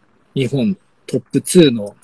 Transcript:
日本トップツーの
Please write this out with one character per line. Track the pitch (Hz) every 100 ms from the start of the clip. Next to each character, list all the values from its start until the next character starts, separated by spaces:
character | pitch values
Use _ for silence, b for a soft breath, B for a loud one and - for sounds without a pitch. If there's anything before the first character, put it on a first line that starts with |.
| _ _ _
日 | 135 123
本 | 139 110 95 _ _ -
ト | 127
ッ | -
プ | 139
ツ | - 185
ー | 151
の | 117 101 -